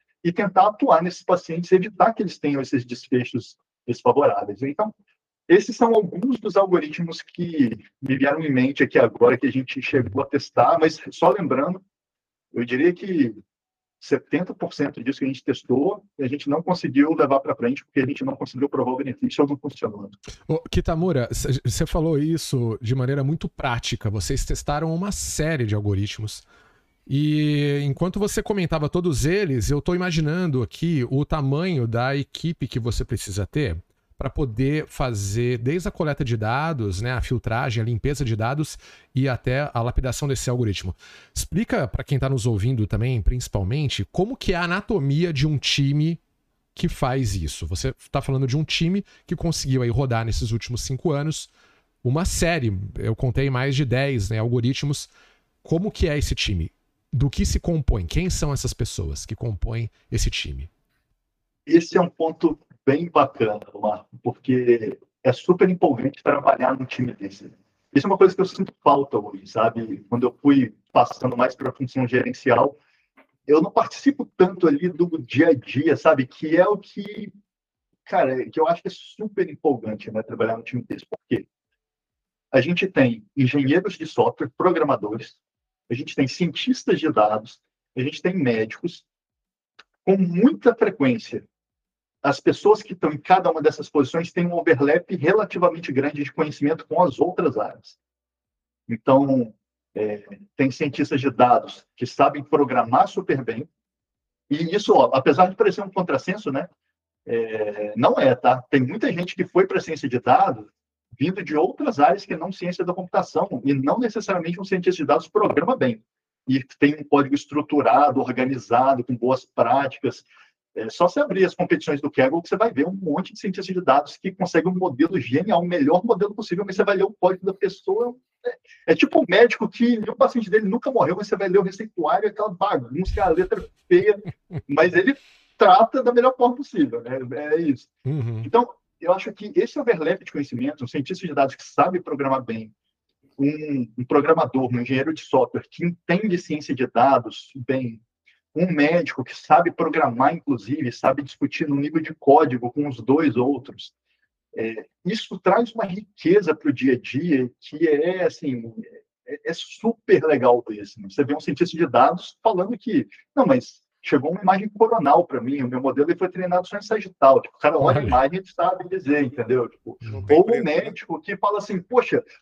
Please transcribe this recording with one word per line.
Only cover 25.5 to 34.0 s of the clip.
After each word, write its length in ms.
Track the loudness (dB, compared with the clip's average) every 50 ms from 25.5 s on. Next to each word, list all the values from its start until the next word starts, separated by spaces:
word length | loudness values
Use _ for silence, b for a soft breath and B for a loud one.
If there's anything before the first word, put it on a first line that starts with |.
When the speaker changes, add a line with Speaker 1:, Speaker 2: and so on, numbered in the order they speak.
| -2 -2 -2
Speaker 2:
de 100 | -2 -2
algoritmos, 680 | -2 -2 -2 -2 -2 -2 -4 -6 -10 -10 -10 -12 -14 b b b b b b b b b b b _ _
e 760 | -4 -2 0 0 0 0 0 0 0 0 0 0 0 -2 0 -2
enquanto 360 | -2 -2 -2 -2 -2 -2 -2
você 240 | -4 -2 -4 -4 -4
comentava 460 | -2 -2 -2 -2 -2 -2 -2 -2 -2
todos 360 | -2 -2 0 0 0 0 0
eles, 440 | 0 0 0 0 0 0 0 0 0
eu 120 | -2 -2
tô 120 | 0 -2 -2
imaginando 640 | -2 -2 -2 -2 0 0 0 -2 -2 -2 -2 0 -2
aqui 420 | -2 -4 -6 -4 -2 0 0 0 0 0
o 140 | -2 -2 -2
tamanho 640 | -2 -2 -2 0 0 0 0 0 -2 -2 -2 -2
da 280 | -2 -2 -2 -2 -2 -2
equipe 520 | -4 -6 -8 -10 -8 -6 -6 -6 -6 -8
que 120 | -6 -6 -4
você 260 | -4 -2 -2 -4 -4
precisa 400 | -4 -6 -6 -6 -6 -6 -6 -6
ter 320 | -4 -2 -2 -2 -2 -4 -6 -10 _ _ _